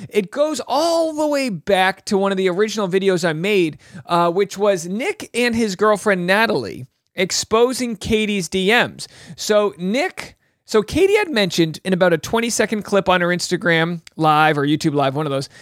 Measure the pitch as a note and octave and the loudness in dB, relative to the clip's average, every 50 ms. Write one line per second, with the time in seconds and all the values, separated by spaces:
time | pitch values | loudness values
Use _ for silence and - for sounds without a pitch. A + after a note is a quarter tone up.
0 | G3 - - G#3+ G3 F3 - - D4 D#4 D#4 - - - A#3+ C#4 E4 E4+ E4 E4 | -16 -4 -2 -2 -2 -2 -2 -2 -2 -2 -2 -6 -6 -2 -2 0 0 2 2 0
1 | E4 D#4+ D#4 D4 D#4 D4+ D4 C#4 C4+ B3+ G3 D3+ - - G3+ F#3 F#3 F#3+ F#3+ - | 0 0 -2 -2 -2 0 0 0 -2 -2 -4 -6 0 0 2 4 4 2 0 -2
2 | - - G#3 F#3+ G3 G3 G3 F#3+ F#3+ F#3 F3 F#3 G#3+ A3 G3+ A3 G3+ F3+ F3 G3 | -6 -2 0 0 2 0 0 0 0 0 2 0 -2 -2 0 -4 -4 0 0 0
3 | G3 F#3+ F#3 E3+ F3 E3+ D#3 D#3 E3+ G#3 G#3+ F#3+ F3 D#3 C#3+ - - - - F3+ | 2 2 0 2 0 -2 -2 -2 -2 0 2 2 2 0 -2 -8 -18 -20 -20 -20
4 | - - F3 E3+ E3+ F3 E3+ F#3+ G3+ - - F#3 G#3 G#3 G3+ F3+ D#3+ F3 F#3+ A3 | -8 -2 0 2 2 2 2 0 -2 -2 -2 -2 0 2 2 0 -2 -6 -6 -4
5 | C#4 G4+ G4+ - C4+ - - A3+ B3 A#3+ A3+ A3+ A#3 G#3 F#3 - G3+ G#3+ G#3+ G3+ | -4 -6 -6 -8 -10 -8 -4 -2 0 0 0 0 0 -2 0 0 2 2 2 2
6 | - G#3+ G3 F3+ F3 F3 F#3+ G#3+ A3+ A3+ G#3 C#3+ A2+ F#2+ A1+ - B2+ - _ _ | 2 0 0 0 2 0 2 2 2 0 0 -2 -4 -6 -10 -12 -14 -16 _ _
7 | _ _ _ - F#3+ F3 - - - - G#3 A3+ A#3+ B3+ B3+ - B3+ A#3 A3+ - | _ _ _ -4 -4 -2 -2 -6 -4 0 2 2 4 2 2 -2 -4 -4 -6 -8
8 | - - A3 G#3+ G#3+ G3+ G#3 G3 F3 - - F#3+ F#3 F#3+ A3+ B3 G3+ G#3+ C#3 - | -4 -2 0 0 0 0 0 -2 -2 -2 -2 0 0 2 2 2 2 0 -4 -12
9 | - - - - - - D#3+ - - - G#3+ G#3 G#3 G3 G3+ D#3+ F3+ F#3 G#3+ C4+ | -18 -18 -18 -20 -20 -20 -14 -10 -2 0 2 2 2 0 -4 -4 -4 -2 -2 -2
10 | D#4+ F#4+ - - - - - _ _ _ _ _ _ - - A3 G#3+ - - D4 | -2 -2 -4 -8 -16 -16 -16 _ _ _ _ _ _ 0 0 0 0 2 0 2
11 | F#4+ G4 G4+ G#4+ G#4 E4 C4 A3 G3+ F3 - - E3 D#3+ D3 - - F#3+ F#3+ E3+ | 2 4 4 2 0 0 0 0 0 0 2 0 0 0 -2 -8 -4 -2 0 2
12 | F#3 F3+ E3+ D#3 - - - A3+ A#3 A#3+ - - A3 G#3+ A3+ G#3+ - - G3+ G3 | 4 2 2 0 -2 -2 -2 -2 -2 -2 0 0 0 0 -2 -6 -4 0 0 0
13 | F#3+ F#3+ F3+ F3+ F3 F3 F3 F3 - - F3+ E3 - E3+ E3 D#3+ E3 E3+ F3 E3 | 2 4 2 2 2 0 0 -2 -2 -4 -4 -2 0 2 2 2 2 0 -2 -8
14 | _ - _ D#3 D#3 D#3 D3+ D3+ D#3 D#3 D#3 C#3+ C#3 C#3+ D#3 D3 - D#3+ C#3+ D3 | _ -16 _ 0 2 2 4 4 4 4 4 2 0 0 0 0 0 0 0 2
15 | - - C3+ D3+ D#3 D3 C#3 C3+ C3 - - - | 0 0 0 -2 -4 -4 -4 -4 -6 -8 -14 -20